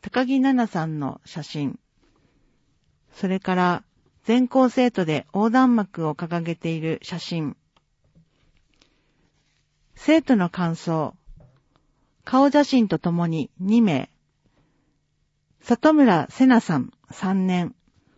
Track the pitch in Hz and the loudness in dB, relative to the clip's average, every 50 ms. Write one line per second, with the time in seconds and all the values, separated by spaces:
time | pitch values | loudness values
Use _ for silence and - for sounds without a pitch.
0 | - 208 - 247 262 247 269 269 262 269 262 247 233 208 - 180 160 160 156 151 | -16 -6 -4 -4 -2 0 0 0 2 2 2 0 -2 -2 -4 -6 -6 -4 -6 -6
1 | 143 131 139 - _ - - 160 147 - - 151 143 131 - - _ _ _ _ | -8 -8 -10 -12 _ -16 -14 -14 -14 -10 -8 -6 -6 -6 -6 -10 _ _ _ _
2 | _ _ _ _ _ _ _ _ _ _ _ _ _ _ _ _ _ _ _ _ | _ _ _ _ _ _ _ _ _ _ _ _ _ _ _ _ _ _ _ _
3 | _ _ _ - - 185 185 190 _ - 185 180 180 180 175 - - _ _ _ | _ _ _ -6 -4 -2 -2 -2 _ -2 -2 0 0 0 -2 -4 -8 _ _ _
4 | _ _ _ _ _ - 226 247 254 240 - 262 262 247 - - 247 247 _ - | _ _ _ _ _ 0 0 0 0 2 2 2 2 2 2 0 0 0 _ -2
5 | 185 156 151 143 - _ - 190 208 233 220 262 262 254 240 226 202 - - - | -2 -2 -2 -4 -6 _ -4 -2 -2 2 2 2 4 4 2 2 0 -4 -6 -6
6 | 165 151 151 - 175 160 170 170 165 165 165 _ - 165 165 160 156 160 160 - | -6 -6 -4 -6 -8 -6 -6 -6 -6 -6 -8 _ -6 -6 -6 -4 -4 -6 -6 -6
7 | - - 180 165 - - 180 165 156 143 - _ _ _ _ _ _ _ _ _ | -8 -12 -12 -12 -10 -8 -8 -6 -6 -6 -8 _ _ _ _ _ _ _ _ _
8 | _ _ _ _ _ _ _ _ _ _ _ _ _ _ _ _ _ _ _ _ | _ _ _ _ _ _ _ _ _ _ _ _ _ _ _ _ _ _ _ _
9 | _ _ _ _ _ _ _ _ _ _ _ _ _ _ _ _ _ _ _ - | _ _ _ _ _ _ _ _ _ _ _ _ _ _ _ _ _ _ _ -8
10 | - - 311 320 - - 262 214 180 170 - - 180 165 165 - - - 165 160 | 0 2 2 2 4 2 2 2 2 -2 -2 -4 -4 -4 -4 -6 -6 -4 -2 -2
11 | 151 123 - _ _ - - - - _ _ _ _ _ _ _ _ _ _ _ | -2 -4 -8 _ _ -20 -20 -20 -20 _ _ _ _ _ _ _ _ _ _ _
12 | _ _ _ _ _ - - 262 277 285 262 294 294 - - 254 226 190 - 160 | _ _ _ _ _ -2 0 2 2 4 4 2 2 4 2 2 2 2 -2 -2
13 | - 180 170 175 170 170 165 160 143 - _ _ 180 196 214 240 226 202 151 127 | -2 -2 -2 -2 -2 -2 -2 -4 -6 -6 _ _ -4 0 2 2 4 2 0 -2
14 | - _ _ _ _ _ _ _ _ _ _ _ _ _ _ _ _ _ _ _ | -4 _ _ _ _ _ _ _ _ _ _ _ _ _ _ _ _ _ _ _
15 | _ _ _ _ _ _ _ _ _ _ _ _ _ - 240 - - 302 320 302 | _ _ _ _ _ _ _ _ _ _ _ _ _ -2 -2 2 2 2 4 6
16 | 277 233 185 160 - - - - 262 262 254 269 - - 170 139 120 - _ _ | 6 6 4 2 0 -4 -2 2 4 6 6 4 4 2 -2 -2 -2 -6 _ _
17 | _ _ - - - 185 190 196 185 185 180 180 175 - - _ _ _ _ _ | _ _ -14 -8 -4 -2 -2 0 0 0 -2 -2 -4 -6 -8 _ _ _ _ _
18 | _ _ _ | _ _ _